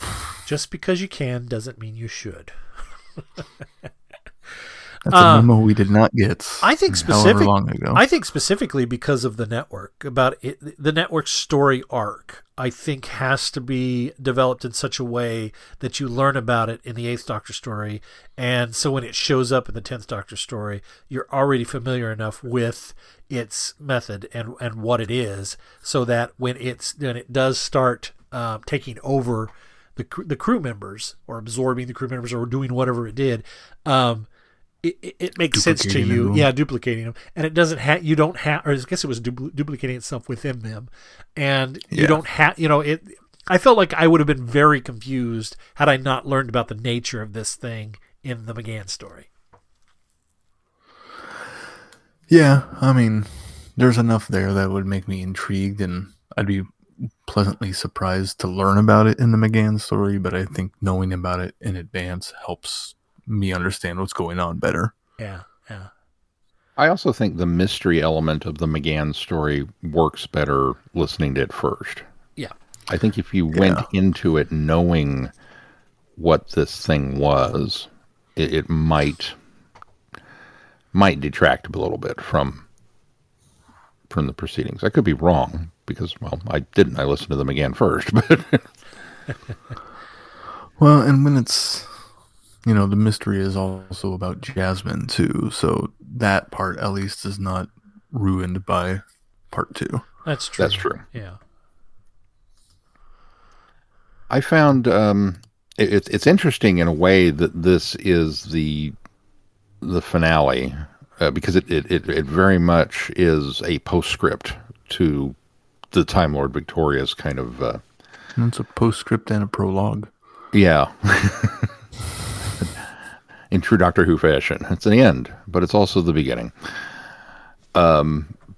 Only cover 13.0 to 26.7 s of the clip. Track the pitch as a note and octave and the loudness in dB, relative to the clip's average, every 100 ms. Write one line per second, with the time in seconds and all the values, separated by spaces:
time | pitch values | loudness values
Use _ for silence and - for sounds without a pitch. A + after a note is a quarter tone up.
13 | - - C3 C3+ - C#3 B2 B2+ B2+ B2 | -8 -6 -2 -2 -4 -8 -6 -4 -2 -2
14 | B2 - C3+ B2+ C3 A#2+ B2 - C3+ - | -4 -6 -2 0 0 -2 -8 -6 -6 -6
15 | B2 A#2+ A#2+ A2+ A2 - - - B2 - | -6 -4 -4 -4 -8 -12 -20 -10 -8 -6
16 | C3+ A#2+ C#3 C3+ A#2 A#2 A2+ A#2 B2 A#2 | -4 0 0 0 0 0 -2 -6 -10 -8
17 | A#2+ A#2+ - G#2+ - - - G#2 G#2 G#2+ | -6 -6 -8 -10 -10 -12 -10 -8 -8 -10
18 | - - - - B2 B2 A#2+ A2+ C#3+ C3+ | -14 -20 -18 -6 -2 -2 -2 -2 -2 -2
19 | A#2 - - C3 B2 C3 - G#2 G#2+ B2 | -4 -4 0 0 2 0 -2 -8 -10 -12
20 | G2 G#2 - G2+ - A2+ G#2 G2+ - - | -10 -12 -10 -12 -10 -8 -8 -10 -14 -20
21 | - B2+ - C#3 C#3 C3 A#2 C3+ B2 B2+ | -12 -10 -4 0 2 0 -2 -6 -4 -4
22 | A2+ A2 A2 - B2+ B2 A#2 - - - | -4 -6 -8 -8 -4 -2 -2 -4 -14 -20
23 | - - - B2+ A2+ - - - C#3+ B2+ | -20 -20 -10 -10 -8 -8 -10 -8 -4 -4
24 | - G2+ - A#2+ A2+ - A#2+ A2 A2 A#2+ | -4 -12 -12 -12 -12 -10 -10 -4 -2 -2
25 | A2 B2 A2+ G2 G2 - - _ - C#3+ | -2 -4 -4 -6 -10 -14 -20 _ -4 -2
26 | B2 A#2+ A#2 - B2 B2 B2 | 0 0 -2 -6 -6 -4 -8